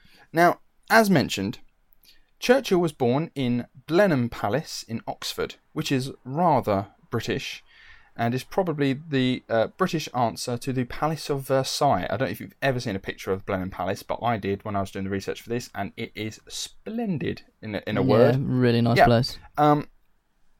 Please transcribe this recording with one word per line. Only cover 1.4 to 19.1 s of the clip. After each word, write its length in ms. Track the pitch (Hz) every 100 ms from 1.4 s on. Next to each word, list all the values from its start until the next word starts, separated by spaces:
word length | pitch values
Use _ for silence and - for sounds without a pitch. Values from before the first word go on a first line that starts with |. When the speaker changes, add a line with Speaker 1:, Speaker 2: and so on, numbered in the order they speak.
| 98 - - _ _ _ _ _ _ _
Speaker 1:
Churchill 400 | - 254 240 180
was 120 | 175
born 400 | - 123 131 165 -
in 320 | 127 120 117 - -
Blenheim 420 | 165 208 143 117
Palace 540 | - 107 120 165 - -
in 140 | - -
Oxford, 480 | - - - 80 - _
which 180 | - -
is 200 | 135 131 -
rather 640 | 123 139 180 135 107 98 101 _ _
British, 540 | 117 113 110 - - - - - - - -
and 160 | 117
is 100 | 127
probably 500 | - - 180 147 139
the, 500 | 135 165 135 127 127 -
uh, 180 | 113 104 -
British 300 | - 160 -
answer 440 | 123 117 - - 120
to 160 | -
the 120 | 127 120
Palace 440 | - 151 160 -
of 120 | 139
Versailles. 640 | 135 135 131 - 147 104 87
I 80 | -
don't 40 |
know 100 | 123
if 80 | -
you've 160 | 110 -
ever 180 | 139 127
seen 160 | 117 95
a 40 |
picture 320 | - - -
of 140 | 95 -
Blenheim 240 | 95 92
Palace, 340 | - 92 98
but 160 | - -
I 160 | 117 113
did 260 | 98 98
when 120 | - 101
I 60 |
was 100 | 98
doing 140 | 98 95
the 60 |
research 300 | 98 - -
for 80 | -
this, 200 | 117 117 -
and 160 | 98 -
it 140 | 113 -
is 240 | 107 - -
splendid 960 | - - - - 226 226 156 104 101 - _
in 140 | 110 101
a, 80 | -
in 120 | 107
a 40 |
Speaker 2:
Yeah, 60 | 98
Speaker 1:
word. 300 | 107 120 131
Speaker 2:
really 420 | 127 127 123 117
nice 160 | 117 117
Speaker 1:
Yeah. 80 |
Speaker 2:
place. 320 | 120